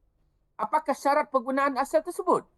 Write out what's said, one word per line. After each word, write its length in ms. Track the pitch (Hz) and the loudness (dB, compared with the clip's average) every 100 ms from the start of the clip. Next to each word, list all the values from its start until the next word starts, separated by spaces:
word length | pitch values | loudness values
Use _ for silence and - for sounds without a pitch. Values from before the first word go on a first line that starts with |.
| _ _ _ _ _ - | _ _ _ _ _ -8
Apakah 400 | 214 302 302 262 | -2 -2 -2 -2
syarat 320 | 277 285 - | 2 2 0
penggunaan 480 | 262 240 269 277 254 | -2 0 0 0 0
aset 240 | 269 320 | 0 0
tersebut? 400 | 330 370 359 233 - | -2 -4 0 0 -2